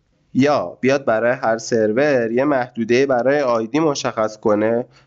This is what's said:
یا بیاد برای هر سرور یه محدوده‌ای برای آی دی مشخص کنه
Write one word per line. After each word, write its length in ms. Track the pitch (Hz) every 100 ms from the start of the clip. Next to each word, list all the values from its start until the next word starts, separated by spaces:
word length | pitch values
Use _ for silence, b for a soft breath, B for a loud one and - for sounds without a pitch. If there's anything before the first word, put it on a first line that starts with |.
| _ _ _
یا 440 | - 139 131 87 -
بیاد 240 | 127 139 139
برای 280 | 110 117
هر 240 | 131 123 113
سرور 760 | - 117 107 110 147 131 113
یه 120 | 117
محدوده‌ای 640 | 147 135 123 - 110 120 139
برای 360 | 123 123 147
آی 260 | 131 117 110
دی 120 | 139
مشخص 580 | 160 135 127 113 110 -
کنه 480 | 113 104 107 117 127 b